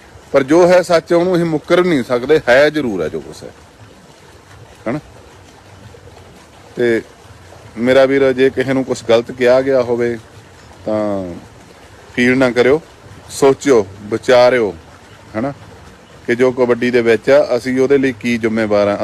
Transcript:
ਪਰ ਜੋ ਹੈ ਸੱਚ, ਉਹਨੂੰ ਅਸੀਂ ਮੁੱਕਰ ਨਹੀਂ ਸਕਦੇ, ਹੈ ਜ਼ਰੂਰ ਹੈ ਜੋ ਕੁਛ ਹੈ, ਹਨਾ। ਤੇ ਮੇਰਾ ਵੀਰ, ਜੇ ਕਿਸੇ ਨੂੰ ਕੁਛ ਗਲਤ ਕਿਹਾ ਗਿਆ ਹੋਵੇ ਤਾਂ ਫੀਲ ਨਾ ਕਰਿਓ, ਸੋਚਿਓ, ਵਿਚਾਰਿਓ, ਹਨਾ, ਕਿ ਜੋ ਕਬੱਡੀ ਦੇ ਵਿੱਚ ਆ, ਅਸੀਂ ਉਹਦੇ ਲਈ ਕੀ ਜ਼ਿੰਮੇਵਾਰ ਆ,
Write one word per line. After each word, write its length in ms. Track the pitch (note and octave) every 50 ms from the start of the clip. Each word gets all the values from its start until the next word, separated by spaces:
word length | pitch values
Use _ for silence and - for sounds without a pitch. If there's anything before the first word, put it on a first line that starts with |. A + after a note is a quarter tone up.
| - - - - - -
ਪਰ 100 | - C#3 C3+
ਜੋ 220 | C3 D#3 F3 F3 F3
ਹੈ 120 | F3+ F3+
ਸੱਚ, 300 | E3 - F3 D#3 - -
ਉਹਨੂੰ 220 | F3 E3+ F3 F#3 F#3
ਅਸੀਂ 80 | E3+ E3+
ਮੁੱਕਰ 380 | E3 D#3 C#3+ - - F3 F3+ F3+
ਨਹੀਂ 200 | F3+ E3 C3 A2+
ਸਕਦੇ, 360 | - B2+ A#2+ B2 C#3 D#3 D#3 - B2
ਹੈ 200 | A#2+ C3+ D3 D#3
ਜ਼ਰੂਰ 320 | D3+ D3+ C3+ A#2 G2 F2
ਹੈ 60 | D#2+ D#2
ਜੋ 120 | D#2+ D#2
ਕੁਛ 220 | C#2 D#2 - -
ਹੈ, 80 | - A1+ - - - - _ - - - - - - - - - - - - - - - - - - - - - - -
ਹਨਾ। 120 | C4 D#4 - - - - - - - - - - - - - - - - - - - - - - - - - - - - - - - - - - -
ਤੇ 260 | - A#2+ A#2+ A2+ G#2+ - - - - - - - - - - - - - - - G#2+
ਮੇਰਾ 260 | A#2 B2+ C3 C3+ C3+
ਵੀਰ, 260 | C3 C#3 C#3 C3+ C3+
ਜੇ 180 | B2+ B2+ C3 C3+
ਕਿਸੇ 220 | B2 C3 B2+ C3+
ਨੂੰ 120 | C3 C3 B2+
ਕੁਛ 200 | A#2+ B2 - - -
ਗਲਤ 220 | A2+ A#2 A#2 -
ਕਿਹਾ 280 | B2+ B2+ B2 A#2+ B2+ C3
ਗਿਆ 200 | C3+ C#3 C3+ B2+
ਹੋਵੇ 340 | A#2+ B2 A#2+ A#2 A#2+ A#2+ A#2+ A2+ - - - - - - - - - - - - -
ਤਾਂ 480 | A2 G#2+ G#2+ G#2+ G#2 G2+ G2 F#2 F2 E2+ - - - - - - - - - - - - - - - -
ਫੀਲ 220 | B2 B2 B2 B2+ C3+
ਨਾ 120 | C3+ B2
ਕਰਿਓ, 300 | A#2 B2 A#2+ B2 D3 D#3+ - - - - - - - - - -
ਸੋਚਿਓ, 560 | - - C#3+ C#3 C3+ - - C#3+ B2+ A2+ F#2+ - - -
ਵਿਚਾਰਿਓ, 720 | G#2+ G#2 A2+ A2 - C3+ B2 B2 B2 B2 B2+ B2 A2 G2 E2+ E2 - - - - - - - - - - -
ਹਨਾ, 160 | A2 B2+ C#3+ C#3 - - - - - - - - - - - - - -
ਕਿ 80 | - A#2+
ਜੋ 160 | A#2 B2+ B2+
ਕਬੱਡੀ 380 | A#2+ B2+ B2+ A#2+ B2 A#2 B2 B2
ਦੇ 120 | A#2+ A#2+
ਵਿੱਚ 280 | A#2 A#2 A2+ G#2+ - C3+
ਆ, 260 | C3+ D3 D3 - B2
ਅਸੀਂ 220 | A#2+ A#2+ C3 B2+ C3
ਉਹਦੇ 180 | C3 C3 C#3+ C3+
ਲਈ 140 | C3+ C3+ A#2+
ਕੀ 220 | G#2 - A#2+ A#2+ A2+
ਜ਼ਿੰਮੇਵਾਰ 500 | A2+ A2 A2 A2+ A2 G#2 G#2 G#2 G2+ G2+
ਆ, 100 | G2+ G2+